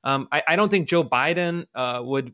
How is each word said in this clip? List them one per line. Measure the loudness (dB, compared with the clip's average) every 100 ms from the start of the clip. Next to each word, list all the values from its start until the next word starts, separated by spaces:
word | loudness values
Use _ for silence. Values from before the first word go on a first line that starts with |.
| 0
Um, | -2 0
I, | -2 2
I | 2
don't | 2
think | 2 2
Joe | 0
Biden, | 2 0 0 0 -2 -4 -6 -4
uh, | -2 -2
would, | -2 -4 -4